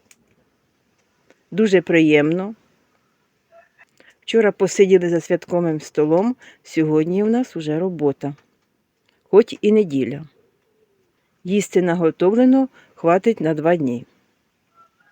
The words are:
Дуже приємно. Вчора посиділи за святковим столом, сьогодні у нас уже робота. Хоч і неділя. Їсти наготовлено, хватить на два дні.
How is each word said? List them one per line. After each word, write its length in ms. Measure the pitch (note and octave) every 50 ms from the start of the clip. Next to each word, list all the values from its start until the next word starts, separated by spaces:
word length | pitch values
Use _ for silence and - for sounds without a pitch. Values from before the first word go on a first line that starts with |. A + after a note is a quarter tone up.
| _ _ _ _ _ _ _ _ _ _ _ _ _ _ _ _ _ _ _ _ _ _ _ _ _ _ _ _ _ _
Дуже 300 | F3 F3 A3 G#3 G3 F3+
приємно. 720 | E3 - E3+ E3 D#3+ D#3 D3+ D3 D3 D#3 E3 F3+ F#3+ G#3 A3+ - _ _ _ _ _ _ _ _ _ _ _ _ _ _ _ _ _ _ _ - _ _ _ _ - _ _ _ _ _ _ _
Вчора 320 | _ - - A3+ G#3+ G3+
посиділи 560 | F#3 - G3+ F3 - - G3+ F#3 F#3+ F3+ F3 F3
за 120 | E3+ E3
святковим 600 | - - F3+ E3+ - - F3+ F3 F3 E3 D#3 D3+
столом, 560 | - - _ - D3+ D3+ D#3+ F3 G3+ A#3+ B3+ - - - - _
сьогодні 600 | _ - - D#3+ D#3+ D#3 D3+ D#3 D#3+ E3+ F3+ G3
у 40 | G#3
нас 300 | A3 A3+ B3 B3+ - -
уже 220 | E3+ D#3 D3+ D3+ D#3+
робота. 560 | F3+ F#3+ F3 D3+ D3 C#3+ C3 - - C#3 C#3+ - _ _ _ _ _ _ _ _ _ _ _ _ _ _ _ _
Хоч 320 | _ _ - G3 A#3 - - -
і 120 | - G#3
неділя. 520 | G#3+ A3 G#3+ E3 C#3 C3+ B2+ A2 C#3 C#3+ D#3+ D3 _ _ _ _ _ _ _ _ _ _ _ _ _ _ _ _ _ _ _ _ _ _ _
Їсти 380 | F3+ G3 G#3 F#3 - - F#3
наготовлено, 880 | F3+ F3 E3+ F3+ E3 D#3+ D3 - F3 F3+ G#3+ A#3 B3+ B3+ C4 C4+ C4+ C4 - - _ _ _
хватить 460 | - - E3 E3+ F#3+ - A3+ A3 -
на 140 | D3+ D#3 D#3+
два 220 | D3+ D3 D#3+ F3+
дні. 300 | E3+ D3 B2+ A#2+ A#2+ C#3 _ _ _ _ _ _ _ _ _ _ _ _ _ _ _ _ _ _ _ _ _